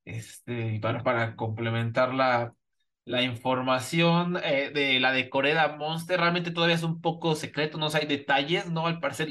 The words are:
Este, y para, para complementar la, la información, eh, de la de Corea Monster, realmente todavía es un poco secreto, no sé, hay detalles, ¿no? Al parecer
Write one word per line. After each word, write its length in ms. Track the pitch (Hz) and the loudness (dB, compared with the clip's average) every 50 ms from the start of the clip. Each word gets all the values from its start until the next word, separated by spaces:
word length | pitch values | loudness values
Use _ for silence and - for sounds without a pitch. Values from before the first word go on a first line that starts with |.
| _ | _
Este, 720 | - - 117 113 - - - - - 120 117 113 110 110 | -12 -12 -12 -12 -14 -18 -16 -10 -8 -6 -4 -2 -2 -2
y 40 | 107 | -2
para, 240 | 110 110 113 127 113 | -2 -4 -4 -2 -2
para 320 | 127 123 117 117 110 - | -2 -2 0 -2 -4 -4
complementar 800 | - 113 110 110 117 117 113 113 117 117 117 113 131 127 123 131 | -6 -6 -6 -4 -4 -4 -2 -2 -2 -2 -2 0 0 0 0 2
la, 400 | 131 131 127 123 120 117 117 - _ _ _ _ _ _ _ _ _ _ | 2 2 2 2 2 0 -2 -6 _ _ _ _ _ _ _ _ _ _
la 160 | 120 120 127 | -4 -2 0
información, 1160 | 127 131 117 110 - 127 131 127 127 131 131 127 - - 165 165 165 170 170 170 175 175 175 180 - | 0 0 -2 -2 -2 0 0 0 2 0 0 0 0 0 2 4 4 6 6 4 4 2 -2 -2 -2
eh, 280 | 160 143 135 143 135 143 | 0 0 0 0 -2 0
de 260 | 147 143 139 131 127 | 0 2 2 4 4
la 120 | 131 131 | 4 4
de 180 | 131 131 123 127 | 4 2 0 0
Corea 460 | - 135 135 143 156 165 156 147 151 147 | 0 2 2 4 4 4 2 2 0 -4
Monster, 420 | 147 151 160 165 165 - 180 175 | -6 -6 -6 -6 -2 -2 0 2
realmente 320 | 170 170 175 180 170 175 | 4 2 2 2 -2 -2
todavía 240 | 165 170 170 170 170 | 0 2 2 4 4
es 80 | 165 165 | 2 0
un 180 | 165 165 - | -2 -4 -2
poco 340 | - 170 160 - - 165 156 | -2 -2 -2 0 0 0 0
secreto, 420 | 156 - - - - 151 156 - 156 | 0 -2 -4 -2 -2 -2 -2 -2 -2
no 120 | 156 151 | -2 0
sé, 100 | 156 156 | 0 0
hay 80 | 151 147 | 0 0
detalles, 640 | 143 139 - - 139 139 143 147 170 196 180 175 | -2 -2 0 2 2 2 2 2 0 -2 -2 -2
¿no? 160 | 165 160 160 165 | -2 -2 0 -2
Al 120 | 165 165 | -2 -2
parecer 300 | - 139 - - 156 151 | -4 -4 -4 -4 -6 -6